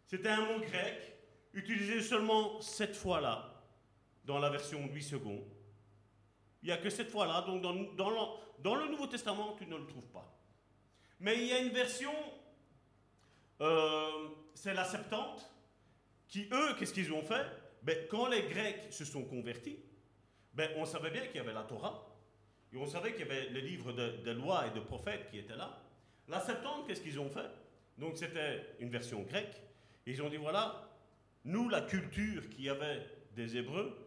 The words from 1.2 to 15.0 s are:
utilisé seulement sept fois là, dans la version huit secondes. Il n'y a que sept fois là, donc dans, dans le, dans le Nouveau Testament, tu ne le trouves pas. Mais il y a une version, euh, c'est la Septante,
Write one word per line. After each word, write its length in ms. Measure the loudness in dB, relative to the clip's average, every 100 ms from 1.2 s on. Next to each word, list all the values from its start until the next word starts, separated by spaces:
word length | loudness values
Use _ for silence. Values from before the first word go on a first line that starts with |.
| -20 -20 _
utilisé 500 | -8 -2 0 2 2
seulement 580 | 4 4 8 8 6 2
sept 360 | -4 -2 -2 0
fois 240 | 2 4
là, 420 | 4 2 -2 -14 -20 -20 _ _ _ _
dans 160 | -2 4
la 100 | 4
version 340 | 4 0 -4 -4
huit 160 | -4
secondes. 420 | -4 -4 -2 -4 -8 -14 -20 -20 -20 -20 -20 _ -20 _ _ _
Il 60 | -2
n'y 60 |
a 60 | 0
que 120 | 0
sept 180 | -2 -2
fois 160 | 2
là, 180 | 4 4
donc 200 | 2 0
dans, 100 | 0 0 -2
dans 160 | 0 2
le, 60 | 2 0 -4 -12 -4
dans 100 | 2
le 140 | 2 2
Nouveau 180 | -2 -2
Testament, 480 | -2 0 0 -2 -4
tu 80 |
ne 120 | -6 -8
le 100 | -8
trouves 220 | -12 -14
pas. 280 | -14 -16 -18 -20 -20 _ -20 _ _ -20 -4
Mais 160 | 2 4
il 100 | 6
y 60 |
a 80 | 4
une 120 | 4
version, 400 | 4 2 2 -2 -2 -4 -10 -18 -20 -20 -20 _ _ _ _ -20 -20 _ 0
euh, 500 | 6 8 6 4 2 -2 -6 -10 -16
c'est 200 | -10 -4
la 120 | 0 0
Septante, 640 | -2